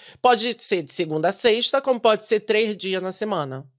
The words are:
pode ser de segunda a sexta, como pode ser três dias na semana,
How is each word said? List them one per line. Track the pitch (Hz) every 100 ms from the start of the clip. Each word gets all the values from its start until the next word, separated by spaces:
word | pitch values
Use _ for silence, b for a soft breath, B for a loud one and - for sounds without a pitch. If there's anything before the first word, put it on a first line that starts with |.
| B B
pode | 247 233 240 226
ser | - 185
de | 147
segunda | - 160 156 170
a |
sexta, | 196 240 220 240 277
como | 269 247
pode | 226 214
ser | - 214
três | 214 214 220 196
dias | 190 185
na | 185
semana, | 180 214 185 139 131 -